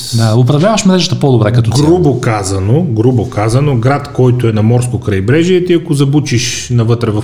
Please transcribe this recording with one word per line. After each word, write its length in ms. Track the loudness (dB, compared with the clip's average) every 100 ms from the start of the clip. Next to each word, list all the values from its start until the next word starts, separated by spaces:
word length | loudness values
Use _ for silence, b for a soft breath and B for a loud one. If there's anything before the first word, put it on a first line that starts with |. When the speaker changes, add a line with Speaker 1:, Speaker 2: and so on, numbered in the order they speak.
| -4
Speaker 1:
Да, 220 | -2 2 2
управляваш 480 | 2 2 2 2
мрежата 340 | 2 2 0 0
по-добре 340 | 2 2 2
като 180 | 0 0
цяло. 160 | 0 2
Speaker 2:
грубо 320 | 2 2 0
казано, 600 | -2 -4 -4 -4 0 0
грубо 480 | 0 0 0 0 -2
казано, 460 | -2 0 0 0 0
град, 320 | 0 -2 -4
който 400 | 0 0 2 0
е 40 |
на 100 | 0
морско 380 | 2 2 0 -4
крайбрежие, 640 | -2 -2 0 0 2 2
ти 80 | 2
ако 200 | -2 0
забучиш 720 | -2 0 0 0 -2 -4 -8 -4
навътре 400 | 0 0 0 -2
в 120 | -2